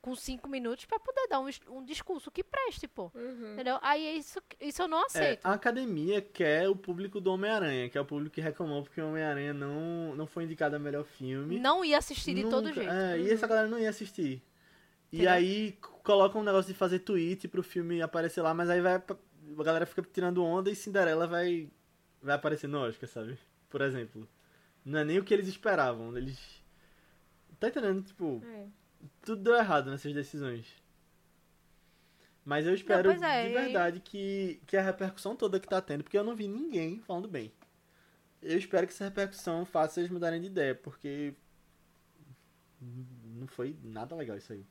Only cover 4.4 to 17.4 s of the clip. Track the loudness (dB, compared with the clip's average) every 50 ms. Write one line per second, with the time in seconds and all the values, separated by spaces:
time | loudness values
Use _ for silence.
4.4 | _ _ -16 _ -8 -8 -4 -2 -2 0 2 2 0 2 2 2 2 2 2 0
5.4 | 0 0 0 2 2 0 0 0 -2 -2 -2 -2 0 0 0 0 -2 -4 -4 0
6.4 | 4 4 4 4 4 2 2 0 -2 -6 -6 -6 -6 -6 -6 0 0 2 2 2
7.4 | 0 0 0 2 2 0 0 0 -2 -2 -2 -2 -2 -2 -4 -4 -4 -4 -6 -4
8.4 | -4 -4 -4 -4 -4 -2 -2 -4 -4 -6 -6 -6 -4 -4 -2 -2 -2 -2 -2 -2
9.4 | -2 -4 -4 -4 -4 -4 -4 -4 -4 -4 -4 -4 -4 -4 -4 -6 -6 -6 -6 -6
10.4 | -6 -6 -2 0 0 0 2 0 -4 -4 -4 -4 -6 -6 -10 -10 -6 -6 -4 -4
11.4 | -2 -2 -2 0 4 4 4 4 4 4 4 4 4 0 -8 -6 -4 -2 -2 0
12.4 | 0 2 2 2 0 0 -2 -2 -2 -2 0 0 0 0 0 0 4 4 4 2
13.4 | 4 4 4 4 4 4 2 0 0 0 0 -4 -8 -10 -4 -2 -2 -2 -2 -6
14.4 | -10 _ _ _ _ _ _ _ _ _ _ _ _ _ 2 4 6 6 8 6
15.4 | 6 4 2 0 -2 -4 -6 -10 -18 -20 -20 -6 4 6 8 8 8 8 6 2
16.4 | 0 4 4 4 4 2 -2 0 0 2 2 0 0 2 2 2 2 0 -2 -4